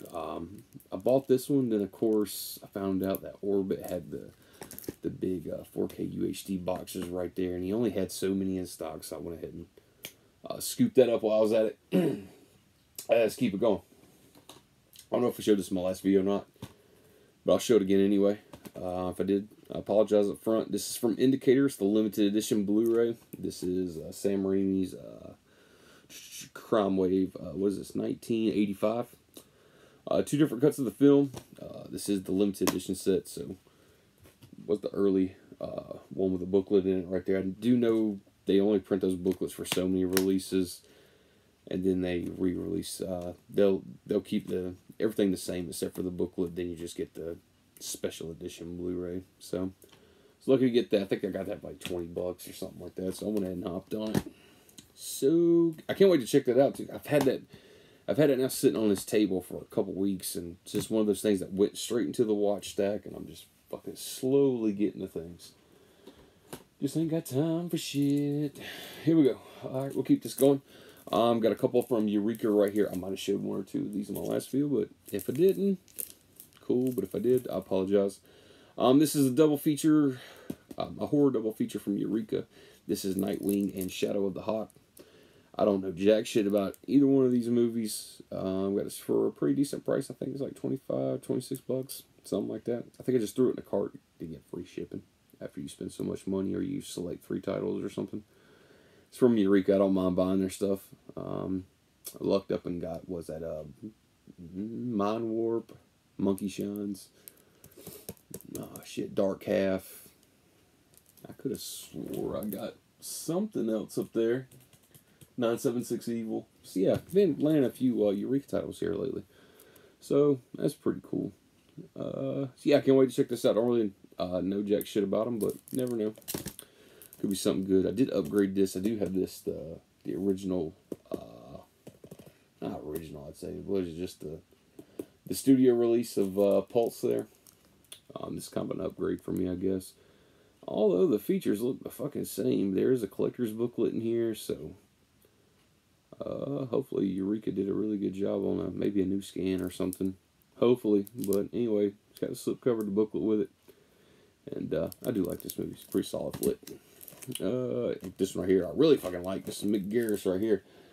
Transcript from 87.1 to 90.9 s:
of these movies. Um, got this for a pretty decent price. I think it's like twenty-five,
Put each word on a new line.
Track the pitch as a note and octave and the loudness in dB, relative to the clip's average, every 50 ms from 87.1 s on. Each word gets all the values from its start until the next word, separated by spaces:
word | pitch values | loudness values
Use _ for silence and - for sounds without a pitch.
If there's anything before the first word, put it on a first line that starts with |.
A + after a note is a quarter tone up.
| C#3 C3+ C3 | 6 6 6
of | B2 | 4
these | B2 B2 A2+ A#2+ | 4 2 2 2
movies. | A#2+ A#2+ A#2+ A#2 A2+ A#2 A2 G#2+ - - - - - - - - | 4 4 4 2 0 -2 -4 -4 -6 -8 -12 -14 -20 -20 -14 -10
Um, | F#2+ F#2+ F#2+ F#2+ F#2+ F#2+ G2 G2 G2 | -6 -4 -2 -2 0 0 0 0 0
got | G2+ | 0
this | - - - - | -2 -4 -8 -8
for | - A#2+ A#2 A2+ A2+ A2 | -2 0 2 2 2 0
a | |
pretty | A2 - D3 C#3+ C#3 | 0 0 0 2 2
decent | C#3 C#3+ - C#3 - - | 2 0 -2 -4 -4 -2
price. | C#3 - C#3 C#3 - | -2 -2 -2 -2 -4
I | C3+ | -8
think | - - C3 | -8 -8 -6
it's | C3+ C#3 | -6 -6
like | C3+ - C#3 | -6 -8 -6
twenty-five, | - C3+ B2+ C3+ C3+ - - | -6 -4 -4 -4 -4 -4 -4